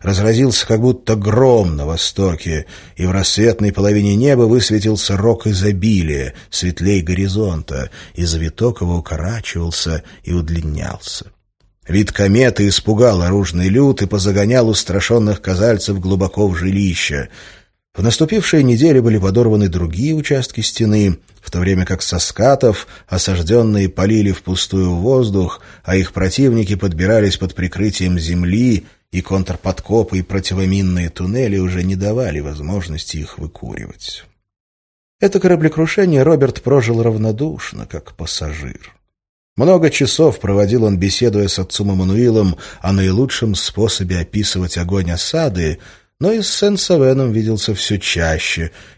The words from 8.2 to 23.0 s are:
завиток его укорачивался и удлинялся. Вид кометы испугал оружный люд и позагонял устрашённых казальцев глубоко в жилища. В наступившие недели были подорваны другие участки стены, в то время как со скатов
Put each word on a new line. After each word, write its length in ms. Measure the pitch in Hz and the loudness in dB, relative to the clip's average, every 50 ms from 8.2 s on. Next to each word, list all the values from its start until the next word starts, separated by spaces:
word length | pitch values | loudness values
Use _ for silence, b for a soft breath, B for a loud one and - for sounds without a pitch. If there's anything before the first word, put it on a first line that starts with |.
| 87 | -2
завиток 560 | 82 80 80 80 78 - - 110 120 110 - | -2 -2 -2 -2 -4 -4 -2 -2 -2 0 -2
его 160 | 90 87 87 85 | -2 -2 -2 -2
укорачивался 1080 | 82 - 87 78 82 92 113 113 98 - - 85 82 82 80 - - 82 80 80 - B B B B | -4 -6 -6 -6 -6 -6 -6 -8 -8 -8 -6 -6 -4 -4 -4 -4 -4 -4 -4 -6 -8 B B B B
и 100 | - 87 | -4 -4
удлинялся. 960 | 87 80 80 82 82 80 76 76 78 78 - - - - - - - - - - _ _ _ _ _ _ _ _ _ _ - | -2 -2 -2 -4 -4 -4 -4 -6 -6 -6 -8 -10 -12 -12 -12 -12 -12 -12 -16 -20 _ _ _ _ _ _ _ _ _ _ -2
Вид 240 | 85 104 107 - | 0 0 0 0
кометы 560 | - - 101 98 101 120 131 123 - - 101 101 | 0 0 2 4 4 4 4 4 2 2 0 2
испугал 540 | 98 - - - 110 104 123 123 - 87 | 0 0 0 0 2 4 4 4 4 4
оружный 480 | 87 90 98 101 95 87 82 87 90 95 | 2 2 2 0 0 -2 -2 -2 0 2
люд 320 | 101 127 143 139 131 - | 2 4 4 4 2 0
и 60 | 101 92 | -2 -2
позагонял 600 | 107 104 92 104 92 101 101 107 127 127 117 113 | -2 -2 0 0 0 2 2 2 4 4 4 2
устрашённых 760 | 107 - - - 87 98 - - 117 117 110 104 104 - | 2 0 -2 -2 -2 -2 0 2 2 2 2 2 0 -2
казальцев 600 | - 95 95 90 107 120 113 95 - - 98 95 | -2 -4 -2 2 2 2 2 2 0 -2 -4 -2
глубоко 480 | 87 92 98 92 98 95 - 104 107 98 | -2 -2 0 0 0 -2 0 0 0 0
в 80 | 92 80 | 0 0
жилища. 720 | 87 95 98 98 101 92 85 - - - 73 69 64 - B B B B B B B B B B _ _ _ | -2 -2 0 0 0 0 0 -2 -4 -4 -4 -6 -8 -10 B B B B B B B B B B _ _ _
В 80 | - 92 | -2 0
наступившие 580 | 117 113 - 160 151 214 214 175 - - 156 135 | 0 2 2 0 0 0 0 0 2 2 4 4
недели 360 | 127 120 113 147 165 143 131 | 4 4 4 4 4 4 4
были 180 | 113 117 110 104 | 4 4 2 2
подорваны 500 | 92 95 95 120 120 113 107 104 104 92 | 2 2 2 2 2 4 4 2 2 2
другие 460 | 82 87 85 80 80 90 127 151 160 | 0 -2 -4 -4 -2 -2 -2 -2 -2
участки 480 | 156 143 - 147 135 127 - - - | -2 -2 -2 -2 -2 -2 -4 -6 -6
стены, 560 | 107 - - - 117 107 107 107 104 98 87 - _ _ _ _ | -6 -4 -2 0 0 2 2 4 2 2 0 -2 _ _ _ _
в 80 | - - | -14 -8
то 100 | - 90 | -4 -2
время 260 | 90 95 98 92 90 | 0 0 0 0 0
как 180 | - 90 85 - | -2 -4 -4 -4
со 160 | - - 87 | -4 -2 -2
скатов 680 | - - - - 104 131 139 131 131 120 95 - - - B B | -2 -4 -2 0 2 2 4 4 4 2 2 0 -4 -14 B B